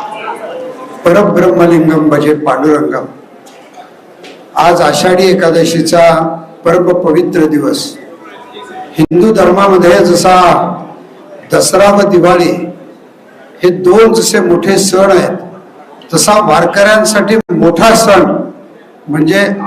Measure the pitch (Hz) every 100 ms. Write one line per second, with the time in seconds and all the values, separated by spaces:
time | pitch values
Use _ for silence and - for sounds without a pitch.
0 | - - 107 - - - - - - -
1 | 175 190 196 175 180 170 175 170 165 156
2 | 151 147 151 147 147 127 151 147 185 131
3 | - - - - - - - - - -
4 | - - - - - - 165 175 151 139
5 | 185 180 190 180 165 165 165 165 160 170
6 | 170 160 165 170 - - 170 180 175 175
7 | 175 156 - 175 156 147 139 - - -
8 | - - - - - - - - - -
9 | 156 170 220 208 175 185 202 185 175 170
10 | 175 170 185 185 175 147 - - - -
11 | - - - - - - - 185 202 202
12 | 190 180 170 175 170 - - - - -
13 | - _ - - - - 180 170 180 208
14 | 226 226 - 214 175 170 175 185 196 185
15 | 196 359 - - - - - - - -
16 | - 160 - 214 175 156 175 196 208 220
17 | 214 208 202 220 - 165 165 170 226 -
18 | 208 185 - - - - - - - -
19 | - 151 156 196 202 196